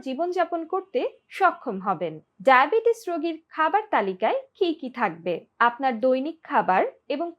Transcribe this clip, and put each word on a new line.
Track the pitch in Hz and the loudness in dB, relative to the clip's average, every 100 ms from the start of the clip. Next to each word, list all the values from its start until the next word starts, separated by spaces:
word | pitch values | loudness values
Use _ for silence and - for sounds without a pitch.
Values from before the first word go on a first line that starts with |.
| 269 | -2
জীবনযাপন | 262 349 359 339 339 320 | -4 -4 -2 -2 -2 -4
করতে | 381 370 247 440 - _ - | -6 -4 -4 -4 -6 _ 2
সক্ষম | - - - 196 196 | 2 2 -8 -6 -4
হবেন। | 175 170 156 - _ 196 | -2 -4 -8 -18 _ 6
ডায়াবেটিস | 254 294 440 453 453 - | 6 6 2 2 0 -2
রোগীর | 339 330 320 _ | -4 -4 -6 _
খাবার | - 320 392 427 | -2 0 0 0
তালিকায় | 262 196 185 220 539 - | 0 0 -2 -2 -2 -6
কি | - 349 311 | -2 -2 -2
কি | 254 247 | -6 -4
থাকবে? | 214 165 175 165 - - 240 | -4 -4 -6 -6 -6 0 0
আপনার | 240 269 220 | 2 -2 0
দৈনিক | 262 262 285 320 - | 2 0 -2 -10 -2
খাবার | 269 190 185 480 - - | -2 2 2 2 -4 -8
এবং | 285 349 | -6 -6